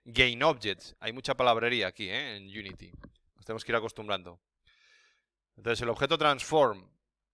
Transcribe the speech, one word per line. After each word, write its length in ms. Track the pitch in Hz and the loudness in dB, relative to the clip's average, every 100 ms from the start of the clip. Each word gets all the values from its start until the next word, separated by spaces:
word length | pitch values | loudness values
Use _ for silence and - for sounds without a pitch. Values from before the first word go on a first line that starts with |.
gain 380 | - 117 127 120 | -2 4 4 4
objects. 520 | 151 135 104 95 - - | 2 2 -2 -6 -10 -12
Hay 140 | 110 | -10
mucha 200 | 123 135 | -6 -4
palabrería 520 | 131 127 113 117 123 92 | 2 4 4 2 2 -2
aquí, 240 | - 98 | -4 -8
¿eh? 260 | 110 143 104 | -6 -8 -12
En 80 | 98 | -14
Unity. 440 | 101 98 90 92 85 - - _ _ | -14 -14 -14 -18 -20 -20 -20 _ _
Nos 100 | - | -10
tenemos 180 | 110 | -8
que 80 | - | -2
ir 40 | 117 | 0
acostumbrando. 640 | 110 - 104 98 90 87 _ _ _ _ _ _ _ _ _ _ _ - | 0 -6 -4 -4 -6 -20 _ _ _ _ _ _ _ _ _ _ _ -8
Entonces, 240 | 104 113 | -4 -2
el 80 | 120 | -2
objeto 300 | 110 139 160 | -2 0 2
transform 680 | 151 135 - 156 135 98 92 _ _ _ _ | 2 0 0 4 4 2 -12 _ _ _ _